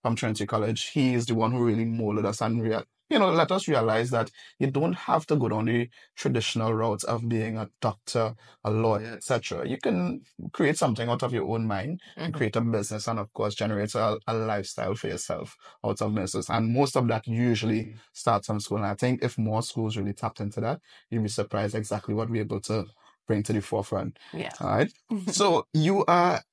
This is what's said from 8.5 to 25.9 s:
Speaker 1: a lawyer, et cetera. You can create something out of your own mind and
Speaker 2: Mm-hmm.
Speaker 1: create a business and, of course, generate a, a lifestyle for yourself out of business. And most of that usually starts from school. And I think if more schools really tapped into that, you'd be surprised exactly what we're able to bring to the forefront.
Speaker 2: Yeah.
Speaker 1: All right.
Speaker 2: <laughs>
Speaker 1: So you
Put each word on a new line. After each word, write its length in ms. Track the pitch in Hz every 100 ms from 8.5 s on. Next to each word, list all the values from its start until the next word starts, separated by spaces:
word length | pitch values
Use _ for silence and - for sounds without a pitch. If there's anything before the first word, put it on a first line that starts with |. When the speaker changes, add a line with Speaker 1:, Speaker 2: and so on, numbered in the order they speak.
| -
Speaker 1:
a 60 | 104
lawyer, 420 | 110 113 104 110 117
et 60 |
cetera. 460 | - 120 - - 127
You 80 | 135
can 460 | 269 185 180 - - - -
create 260 | - 151 151
something 300 | 147 110 117
out 120 | 120
of 100 | 127
your 120 | 120 80
own 140 | 113 113
mind 340 | 98 120 180 - -
and 160 | 165
Speaker 2:
Mm-hmm. 60 | 151
Speaker 1:
create 180 | 117 135
a 40 |
business 440 | 117 110 101 107 110
and, 120 | 113
of 120 | 101
course, 200 | - 107
generate 400 | 101 107 104 104
a, 240 | 110 110 107 -
a 60 |
lifestyle 600 | 113 110 104 98 - 107
for 140 | 107 101
yourself 460 | 90 - - - - - -
out 160 | 110 107
of 140 | 107
business. 340 | 107 95 - -
And 240 | 113 113
most 240 | 120 143 139
of 100 | 120
that 180 | 113 -
usually 680 | 113 120 110 110 110 107 107 -
starts 320 | - - 104 -
from 120 | 107
school. 200 | - 101
And 80 | 101
I 80 |
think 280 | 101 123 127
if 140 | 123 -
more 260 | 107 107
schools 360 | 117 - 110 107
really 160 | 101
tapped 260 | 98 113 -
into 200 | 104 110
that, 180 | 110 165 _ - _
you'd 120 | 113
be 60 | 107
surprised 460 | 107 104 104 101
exactly 400 | 113 107 104 -
what 160 | 104 113
we're 100 | 113
able 180 | 107 101
to 240 | - 107 104 - _ _ -
bring 160 | 104
to 80 | 107
the 80 | 110
forefront. 580 | 98 110 98 98 110 - -
Speaker 2:
Yeah. 180 | 131 - -
Speaker 1:
All 80 | -
right. 200 | 104 175 _ _
Speaker 2:
<laughs> 180 | 214 185
Speaker 1:
So 360 | 175 202 156 -
you 300 | 156 156